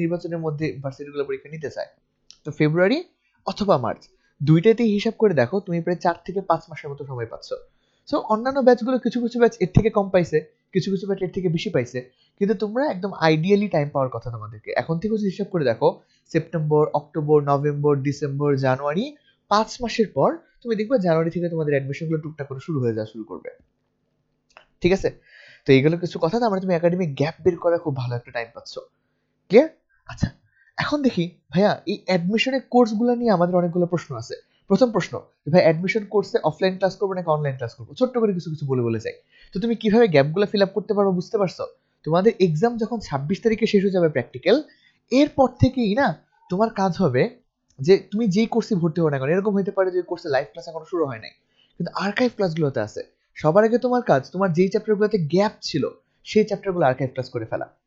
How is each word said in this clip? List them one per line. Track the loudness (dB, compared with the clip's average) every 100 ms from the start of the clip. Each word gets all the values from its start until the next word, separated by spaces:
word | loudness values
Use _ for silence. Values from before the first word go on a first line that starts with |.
নির্বাচনের | 0 -4 -6 -6
মধ্যে | -6 -4 -6 -6
ভার্সিটিগুলো | -10 -12 -10 -6
পরীক্ষা | -6 -8 -10
নিতে | -12 -10
চায়। | -10 -14 _ _ _ _ -18
তো | -8 0
ফেব্রুয়ারি | 2 4 2 2 -4 _ _ _ -8
অথবা | -2 2 2
মার্চ, | 0 -8 -14 _ _ -4
দুইটাতেই | 4 6 6 4 4 2
হিসাব | -2 2
করে | 2
দেখো, | 4 2 0
তুমি | -4 -4
প্রায় | -2 -2
চার | -2 -2 -6
থেকে | -4
পাঁচ | 0 0 -2
মাসের | -14 -12
মতো | -12 -10
সময় | -10 -10
পাচ্ছ। | -10 -12 -12 -14 _ _ _ -6
So | -4 -2
অন্যান্য | -2 -2 2
ব্যাচগুলো | 4 4 2 -2
কিছু | -2 -2
কিছু | -2 2
ব্যাচ | 2 2
এর | 2 4
থেকে | 4
কম | 0 0
পাইছে, | 0 0 -2 -4 _ _
কিছু | -4 -2
কিছু | -4 -4
ব্যাচ | -4
এর | -4 -4
থেকে | -2
বেশি | -2 -2
পাইছে, | -2 -2 -6 -12 _ _ -2
কিন্তু | -2 0
তোমরা | -2 -2 -2
একদম | -2 -8 0 2
আইডিয়ালি | 2 4 2 2
টাইম | -2 -2
পাওয়ার | -2 -2
কথা | -4 -10
তোমাদেরকে। | -12 -12 -14 -8 -6
এখন | -4 -4
থেকে | -2
যদি | -2 -2
হিসাব | -4 -4
করে | -2 0
দেখো, | 2 0 0 _ _ _
সেপ্টেম্বর, | -4 -4 -4 0 2 2 -2
অক্টোবর, | -6 -4 2 2 4
নভেম্বর, | 0 0 0 0 0 0
ডিসেম্বর, | -4 -4 -2 0 2
জানুয়ারি, | 2 0 -2 -4 -4 -8 _ _ -2
পাঁচ | 0 0 -6
মাসের | -4 -2 -2 2
পর | 0 0 _ _
তুমি | -6 -4
দেখবে | 0 0
জানুয়ারি | 2 0 0
থেকে | -4 -4
তোমাদের | -4 0
অ্যাডমিশনগুলো | -2 -2 -6 -4 -4
টুকটাক | -6 -12 -12
করে | -12 -6
শুরু | -2
হয়ে | -2 -2
যাওয়া | -6
শুরু | -10
করবে। | -14 -14 -16 -20 _ _ _ _ _ _ _ _ _ -20 _ _
ঠিক | -2
আছে? | 0 -2 -6 _ -20 -20 -4
তো | 4
এইগুলো | 6 4 0
কিছু | -4 -4
কথা, | -2 0
তার | 0
মানে | 0
তুমি | 0
একাডেমিক | 2 2 0 -2 -2
গ্যাপ | -4 -2
বের | -2 0
করার | 0 0
খুব | -2 -4
ভালো | -4 -6
একটা | -8 -8
টাইম | -8
পাচ্ছ। | -12 -18 -16 -18 _ _ _ _ _ 4
ক্লিয়ার? | 6 6 0 _ _ -18
আচ্ছা, | -6 -6 -6 _ _ _ -8
এখন | -4 -2
দেখি | -2 -2 -4 -6 _
ভাইয়া | 2 2 0 -4
এই | -6 -2
অ্যাডমিশনের | -2 0 0 0 -2 2
কোর্সগুলো | 4 4 2 0
নিয়ে | 0 2 2
আমাদের | 4 2
অনেকগুলো | 0 0 0
প্রশ্ন | -2 -6 -12
আছে। | -12 -14 _ _ 0
প্রথম | 2 4
প্রশ্ন, | 2 -4 -8 -12 _ 2
ভাই | 4 6
অ্যাডমিশন | 4 0 -4
কোর্সে | -2 -2 0 -2 -2
অফলাইন | 0 -2 0
ক্লাস | -2 -2
করবো | -4
নাকি | -4 -2
অনলাইন | 0 -2 -4
ক্লাস | -8
করবো? | -10 -12
ছোট্ট | -4 -2 0
করে | 0
কিছু | 0 -6
কিছু | -6 -2
বলে | 0
বলে | 0 -2
যাই। | -6 -12 _ _ -12
তো | -6
তুমি | -4 -2
কিভাবে | 2 4 6
গ্যাপগুলো | 4 4 2 0
ফিল | 2
আপ | 0 0
করতে | -2
পারবে | 0 2
বুঝতে | 0 -2 -2
পারছো? | -2 -4 -12 -14 _ _
তোমাদের | -2 2 2 2
এক্সাম | 2 2 0 -2
যখন | -6 -6
ছাব্বিশ | -6 -6 -4 -2
তারিখে | -2 0 2
শেষ | 2
হয়ে | 2 2
যাবে | 2
প্র্যাকটিক্যাল, | 0 -6 -2 2 2 0 _ _ _ -2
এরপর | 2 2 2 0 2
থেকেই | 2 2 0 2
না | 0 -2 _ _ -6
তোমার | -2 -2 0
কাজ | -2 0
হবে | 2 2 0 -4 _ _ _ -2
যে | 4 4 2
তুমি | -2 0
যেই | 2 0
কোর্সে | 0 0
ভর্তি | 0 0 0
হও | 0
না | 0
কেন, | 0
এরকম | 0 0 -2
হতে | -2 0
পারে | 0
যে | -2
কোর্সে | -4 -6 -2
লাইভ | -2 -2
ক্লাস | -10 -14
এখনো | -14 -6
শুরু | -4 -2
হয় | -6
নাই, | -14 -20 _ _ _ -10
কিন্তু | -8 -4
আর্কাইভ | -4 0 -2 0
ক্লাসগুলোতে | -4 -2 -2 -2
আছে। | -6 -8 -14 _ _
সবার | -4 2 4
আগে | 4 2
তোমার | 0 0 2
কাজ, | 0 0
তোমার | -2 0
যেই | 2 2
চ্যাপ্টারগুলোতে | 0 0 0 0 0
গ্যাপ | 0 2 0 -2 -6
ছিল, | -4 -4 -6 _ _
সেই | -2 2
চ্যাপ্টারগুলো | 2 -2 -4 2 2
আর্কাইভ | 2 -2
ক্লাস | -6 -8
করে | -8 -6
ফেলা। | -6 -8 _